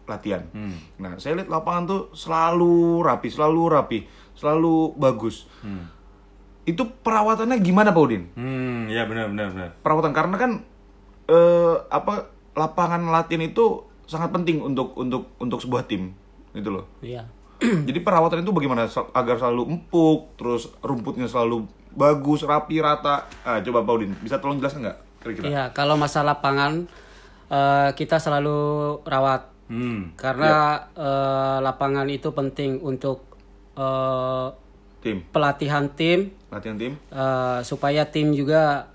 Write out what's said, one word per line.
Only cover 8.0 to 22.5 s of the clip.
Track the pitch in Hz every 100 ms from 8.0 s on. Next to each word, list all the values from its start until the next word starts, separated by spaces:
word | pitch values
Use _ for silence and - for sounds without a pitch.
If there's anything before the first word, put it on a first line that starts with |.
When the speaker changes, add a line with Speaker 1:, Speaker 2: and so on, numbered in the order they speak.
Speaker 1:
Udin? | 139 107 87
Speaker 2:
Hmm, | 117 127 131 127 120 110
ya | 113
benar, | 110 113 110
benar, | 101 104
benar. | 95 87 -
Speaker 1:
Perawatan, | 127 156 202
karena | 139 165 190
kan, | 247 208 - - - - - - -
eh, | 165 170 175 170 165 -
apa, | - - 202 - - -
lapangan | - 156 156 170 170 170
latihan | 165 165 165
itu | 160 - 226 - - -
sangat | - 160 165
penting | 175 175 156
untuk, | 139 131 131 -
untuk, | 127 123 - -
untuk | 123 120
sebuah | 123 120 -
tim, | 104 92 95 - - -
gitu | 110 104
loh. | 95 - -
Speaker 3:
Iya. | 120 120 113 - - -
Speaker 1:
<clears throat> | 240 185 139
Jadi | 139
perawatan | 175 180 165 165
itu | 180
bagaimana | 185 139 120 110
sel-, | 127 -
agar | 131 120 120
selalu | 123 120 120
empuk, | 170 - 170 160 156 - -
terus | 123 120 - -
rumputnya | - 127 110 127 120
selalu | 123 117 120 107 - -
bagus, | - - 151 139 151
rapi, | 151